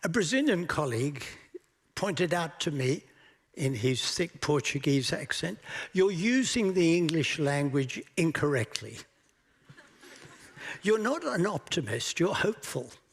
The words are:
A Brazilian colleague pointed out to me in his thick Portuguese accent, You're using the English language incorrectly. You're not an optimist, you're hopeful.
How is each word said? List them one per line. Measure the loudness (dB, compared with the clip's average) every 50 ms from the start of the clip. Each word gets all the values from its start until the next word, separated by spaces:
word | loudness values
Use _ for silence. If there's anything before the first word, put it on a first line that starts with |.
| -2
A | 0
Brazilian | 0 2 0 2 2 2 2 4 2 2 0
colleague | -2 -2 -2 0 0 0 0 -2 -2 -4 -6 -12 -14 -16 -18 -20 _ _ -20 _ _ _ _ _ _ _
pointed | -4 -2 -2 0 0 0 0 2
out | 0 -2 -4 -4 -6
to | -4 -4
me | -2 0 0 0 0 -2 -4 -14 _ _ -20 -20 _ _ _ _ _
in | -2 -2 -2 -2
his | 0 0 0 0 0
thick | -2 -4 -2 -2 -4 -4 -4 -8
Portuguese | 0 2 2 2 2 0 -4 -2 0 2 2 2 2 0
accent, | -4 -4 -4 -6 -6 -4 -4 -6 -8 -8 -12 -14 -12 -12 -12 -6
You're | 2 2 4 4
using | 4 2 0 2 4 4 2 2 2 2 2 2 4
the | 4 4 6 6
English | 4 4 2 2 2 2 0 0 0
language | 0 2 2 2 0 2 2 2 0 0 -2 -8 -10 -10 _
incorrectly. | 0 2 2 2 2 2 2 2 2 0 -2 -6 -10 -10 -10 -14 -16 -18 _ _ _ _ _ _ _ _ _ _ _ _ _ -20 -20 -20 -20 -20 -20 -20 -20 -20 -20 -20 -20 -20 -20 -20 -20 -20 -16 -12 -12 -12 -4
You're | 0 2 2 4
not | 4 0 0 0 -2
an | -2 0 0 0
optimist, | 0 0 -4 -6 -4 -4 -4 -2 -2 -4 -4 -4 -4 0 0
you're | 0 0 2
hopeful. | 2 2 0 0 -2 -6 -8 -6 -6 -6 -6 -12 -20 _ _